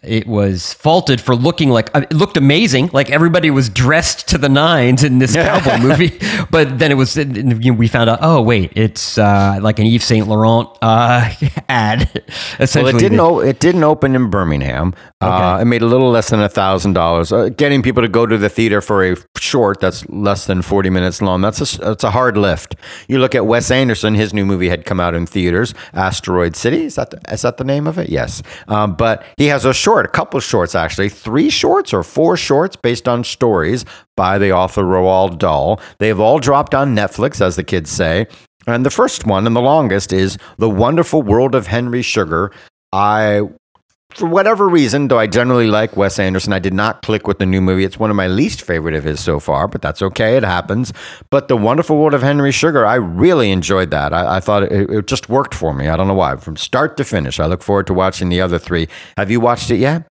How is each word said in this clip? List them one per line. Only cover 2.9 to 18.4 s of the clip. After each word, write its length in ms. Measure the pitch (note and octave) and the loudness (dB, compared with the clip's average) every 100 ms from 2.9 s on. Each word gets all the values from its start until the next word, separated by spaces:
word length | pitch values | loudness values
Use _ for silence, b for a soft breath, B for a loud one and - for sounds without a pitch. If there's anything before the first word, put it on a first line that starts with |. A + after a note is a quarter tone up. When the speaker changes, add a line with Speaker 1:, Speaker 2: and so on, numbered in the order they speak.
Speaker 1:
Like, 180 | C3+ C#3 | 0 0
everybody 400 | C#3+ E3+ E3 D#3 | 2 2 2 2
was 180 | C#3 B2 | 2 0
dressed 600 | G2 B2 D#3 E3+ - - | 0 2 2 0 -4 -2
to 100 | D#3 | 0
the 100 | C#3 | 2
nines 540 | C3+ D#3 E3 B2 B2+ | 2 4 2 4 4
in 140 | C#3+ B2+ | 4 2
this 160 | B2+ | 2
Speaker 2:
<laughs> 0 | |
Speaker 1:
cowboy 440 | C#3+ E3+ - D3 A2+ | 2 2 2 0 2
movie. 400 | B2+ D3 E3+ - G#3 A3 F3+ | 2 4 2 0 -6 -4 0
But 280 | E3 D3 B2+ | 2 2 2
then 120 | D#3+ | 0
it 40 | C#3 | 2
was, 200 | C3 C#3+ | 0 0
uh, 40 | |
you 200 | C#3+ A#2 | -4 -2
know, 280 | C3 A2+ A#2+ | -2 0 0
we 160 | A#2 A#2 | 2 2
found 200 | B2+ A2+ | 2 2
out, 100 | A2+ | 2
oh, 180 | D#3+ D#3+ | 2 2
wait, 300 | A2+ A#2 F2 - | 4 2 0 0
it's, 420 | A2 - - - | -2 -2 -6 0
uh, 400 | G#2 G2+ G2 G2 | 4 4 2 2
like, 180 | G#2+ G#2+ | 0 2
an 80 | A2+ | 2
Yves 180 | A#2 | 2
Saint 240 | - A2 G#2 | 2 0 2
Laurent, 400 | G#2+ A2 A2+ A#2 - | 2 4 2 0 -2
uh, 480 | A2+ A2+ A#2+ B2 A#2 - C#3+ | 2 2 4 2 0 -2 -4
<laughs> 180 | - - | -4 -4
ad, 400 | B2+ A2 A#2+ C3 | -2 0 0 -2
Speaker 2:
Well, 80 | - - B B B | -4 -12 B B B
Speaker 1:
essentially. 340 | - D3+ C3 | 0 2 2
Speaker 2:
it 40 | A#2+ | 4
didn't 200 | F#3+ G#3+ | 4 4
Speaker 1:
The 60 | |
Speaker 2:
o-, 140 | E3 E3+ | 4 2
it 200 | C3 C3+ | 0 2
didn't 240 | E3 F3+ | 2 4
open 300 | D3+ D#3 C#3 | 2 2 2
in 160 | C3 A#2+ | 2 0
Birmingham. 640 | G2 F2 D2 C2+ B1+ E2+ F2+ B _ | 0 0 0 -2 -2 -4 -4 B _
Uh, 60 | F#2 F#2 F2+ F#2 | 0 2 2 2
Speaker 1:
Okay. 60 | |
Speaker 2:
it 20 | |
made 180 | A#2 A#2+ | 2 2
a 40 | A2+ | 2
little 240 | B2 C3 | 4 4
less 180 | A#2 G#2+ | 2 2
than 100 | A2 | 0
a 80 | G#2 | 0
thousand 440 | - F#2+ F#2+ F#2 | 0 0 0 0
dollars. 400 | F2 E2 E2+ E2+ | 2 2 0 0
Uh, 160 | G#2+ A2+ | 0 0
getting 340 | - D3 C#3 | 0 0 2
people 200 | B2 A#2+ | 0 0
to 60 | A2+ | 0
go 180 | A2+ A#2 | 2 2
to 100 | |
the 120 | A2 | 2